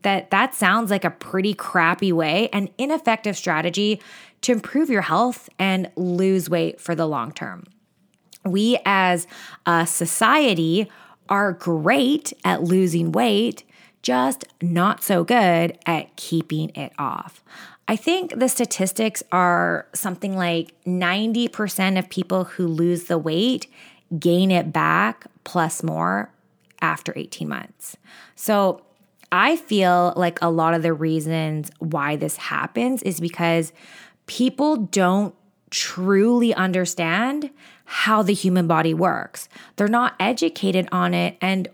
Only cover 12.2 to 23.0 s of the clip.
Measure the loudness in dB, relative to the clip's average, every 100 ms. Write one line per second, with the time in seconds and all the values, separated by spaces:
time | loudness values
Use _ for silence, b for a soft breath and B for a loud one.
12.2 | -4 -6 -2 0 2 2 2 0 0 0
13.2 | 2 2 0 -4 -18 b b b -2 0
14.2 | 0 -2 -12 -6 -2 2 2 0 0 0
15.2 | 4 4 6 4 0 -2 -4 -4 -4 -14
16.2 | -4 -4 -2 -4 -6 -8 -12 -6 -6 -6
17.2 | -12 -20 _ B B B -4 -2 0 -2
18.2 | -2 -2 0 0 -2 -2 -2 0 -2 -4
19.2 | -2 2 4 4 2 -2 -6 -8 -8 -6
20.2 | -6 -2 -2 -2 -4 _ -4 -2 0 0
21.2 | 0 0 -2 -2 -4 0 0 0 -2 -6
22.2 | -2 -2 -4 -4 -2 0 0 0